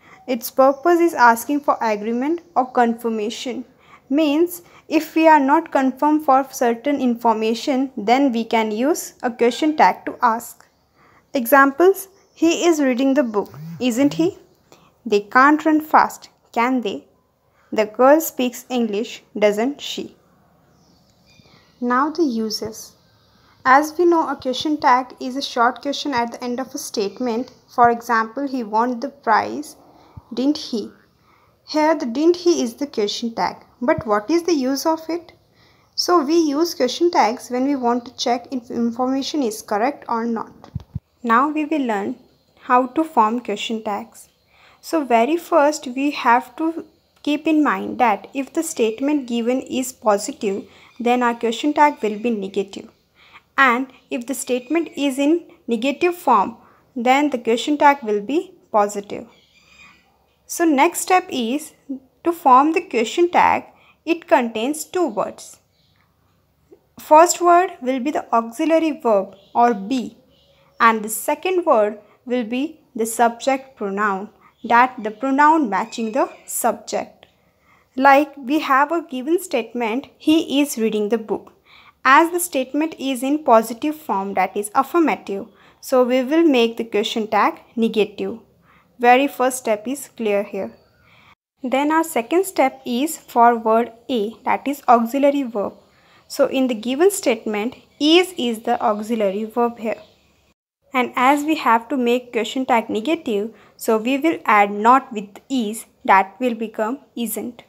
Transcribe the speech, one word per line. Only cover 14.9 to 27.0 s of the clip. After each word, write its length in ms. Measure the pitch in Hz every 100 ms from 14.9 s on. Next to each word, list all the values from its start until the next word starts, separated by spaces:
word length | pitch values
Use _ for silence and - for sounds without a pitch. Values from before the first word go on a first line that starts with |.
| _ 233
"They 80 | 208 202 254
can't 280 | 269 302 320
run 140 | 311 302
fast, 360 | 226 - - - _ _ -
can 200 | 233 262
they?" 260 | 214 254 - _ _ _ _ _ _ 214
"The 80 | 214
girl 260 | - 262 311 320
speaks 340 | - 247 240 - 247
English, 360 | 226 202 240 - _ 220 208
doesn't 360 | 202 247 285 -
she?" 180 | - - _ _ _ _ _ _ _ _ _ _ _ _ _ _ _ _ _ 240
Now 100 | 247 302 311
the 100 | 311 226
uses. 460 | 220 202 220 220 - _ _ _ _ _ _ _ 254
As 180 | 269 302 302
we 80 | 349
know, 100 | 339 262
a 40 | 262
question 340 | 262 254 320 302 285
tag 300 | 254 262 - 262
is 100 | 254
a 80 | 269
short 340 | 254 240 254 285
question 260 | 277 302 247
at 120 | 233
the 120 | 240 247
end 140 | 247 262
of 100 | 294
a 80 |
statement. 680 | - -